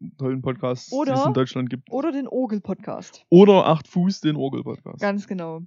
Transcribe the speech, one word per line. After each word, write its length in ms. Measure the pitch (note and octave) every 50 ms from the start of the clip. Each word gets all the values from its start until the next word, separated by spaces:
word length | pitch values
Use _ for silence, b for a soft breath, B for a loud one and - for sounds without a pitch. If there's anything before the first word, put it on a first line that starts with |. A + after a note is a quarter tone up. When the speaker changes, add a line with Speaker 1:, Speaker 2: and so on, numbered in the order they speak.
| - - -
Speaker 1:
tollen 240 | - C3+ C3 C3 C3
Podcasts, 480 | A#2+ C3 B2+ - B2+ B2 B2+ B2 - -
die 60 | -
es 40 | C4
Speaker 2:
Oder 280 | D4+ C4+ C4 C4 C4+
Speaker 1:
in 80 | C#3+ B2+
Deutschland 340 | B2+ C3 B2 - C3 B2+ A#2+
gibt. 240 | C3 C3+ - _
Speaker 2:
oder 180 | - C4 C#4 E4
den 160 | C4 C#4 C4
Orgel-Podcast. 1000 | - - B3 C4 G#3 G#3+ G3+ - - F#3 - G3+ - - - F#3 - - - _ -
Speaker 1:
Oder 380 | E3+ F3+ G#3 G#3 G3 F#3 -
Acht 200 | - E3 D3+ -
Fuß, 360 | _ - F#3 F3 F#3+ G3 -
den 140 | - D#3 D3+
Orgel-Podcast. 640 | C#3+ C3+ C3+ B2+ B2 C3 C#3 - - - - - -
Speaker 2:
Ganz 240 | G3+ G3+ G3+ G3+ G3 -
genau. 320 | G3+ F#3 E3 E3 D#3+ E3 F3